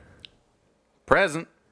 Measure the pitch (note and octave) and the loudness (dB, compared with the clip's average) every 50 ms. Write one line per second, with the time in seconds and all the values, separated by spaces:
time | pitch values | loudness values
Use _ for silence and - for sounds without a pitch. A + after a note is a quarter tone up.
0 | - - - - - - _ _ _ _ _ _ _ _ _ _ _ _ _ _ | -20 -20 -20 -20 -20 -20 _ _ _ _ _ _ _ _ _ _ _ _ _ _
1 | _ - C#3 E3 G3 F3+ D3 E3 E3 - _ _ _ _ | _ 0 2 2 2 0 -2 -6 -10 -12 _ _ _ _